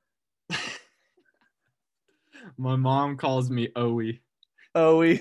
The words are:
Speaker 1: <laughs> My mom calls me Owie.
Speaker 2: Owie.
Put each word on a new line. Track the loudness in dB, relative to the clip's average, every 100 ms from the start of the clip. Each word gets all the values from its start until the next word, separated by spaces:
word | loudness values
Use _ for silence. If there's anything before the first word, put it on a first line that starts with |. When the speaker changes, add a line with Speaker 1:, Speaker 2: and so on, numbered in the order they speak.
| _ _ _ _ -12
Speaker 1:
<laughs> | -10 -10 -14 -20 _ _ _ _ _ _ _ _ _ _ _ _ _ _ -20 -20 -8
My | -2 0
mom | 2 0 0 -2
calls | -2 -2 -2
me | -2 -4 -2
Owie. | -2 -2 -4 -8 _ _ _ _ _
Speaker 2:
Owie. | 2 4 6 4 2